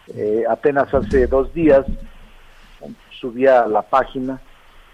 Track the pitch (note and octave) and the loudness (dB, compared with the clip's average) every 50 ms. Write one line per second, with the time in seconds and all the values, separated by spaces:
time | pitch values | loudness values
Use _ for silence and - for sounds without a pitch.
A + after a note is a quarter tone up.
0 | _ - - A#2+ G#2+ G#2+ G#2+ A2+ A2+ A2+ A2+ - - D3 C#3 C#3 B2+ - - C3+ | _ -16 -10 -6 -4 -2 -2 -2 0 -2 -2 0 0 0 0 0 -2 0 -2 -4
1 | A2 - - C3 B2 A#2+ C3 C3+ C3 - - E3+ D#3+ D3 C3+ C#3 C3+ - A2+ - | -2 0 2 2 2 2 2 0 -2 -2 -4 0 4 6 4 4 4 0 -8 -8
2 | - - - - - - - - - - - - - - - - C#3+ D3 - _ | -10 -16 -18 -20 -20 -20 -20 -20 -20 -20 -20 -20 -20 -20 -20 -20 -20 -20 -20 _
3 | _ _ - - - B2+ A2+ B2 C3 C3+ C3 A#2+ A2+ G#2+ G#2+ G#2 - - C3+ C3 | _ _ -18 -12 -12 -10 -4 0 2 4 4 4 2 2 -2 -2 -2 0 -2 -2
4 | B2+ - - C3+ B2+ C3 C3 C3 - - - _ _ - _ - - _ | -2 -2 -8 -10 -8 -8 -10 -12 -14 -20 -20 _ _ -20 _ -20 -20 _